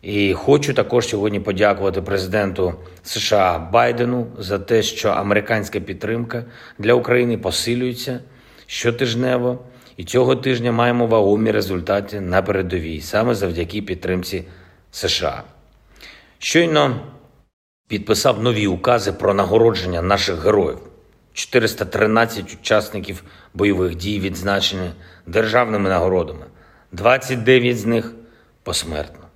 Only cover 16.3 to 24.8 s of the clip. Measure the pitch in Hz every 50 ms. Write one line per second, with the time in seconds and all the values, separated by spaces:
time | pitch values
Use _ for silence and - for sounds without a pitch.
16.3 | _ _ - - - 165 170 165 156 151 147 135 123 - - - - - _ _
17.3 | _ _ _ _ _ _ _ _ _ _ _ _ 110 101 101 - 107 104 - 139
18.3 | 123 98 110 123 117 107 104 98 90 87 - 127 123 117 98 101 90 - - 98
19.3 | 98 98 98 90 101 113 113 117 113 - 90 90 90 85 85 92 101 95 - -
20.3 | 90 82 78 98 104 104 90 73 - - - - - - _ _ _ _ _ _
21.3 | _ - - - - 123 113 110 - - 104 95 - 98 107 107 110 113 117 113
22.3 | - 104 87 - - - - - 110 107 98 - - 104 87 92 92 87 - -
23.3 | - - - _ _ - 101 104 98 90 92 87 85 87 87 104 104 98 90 98
24.3 | 87 85 90 101 98 98 92 - 101 95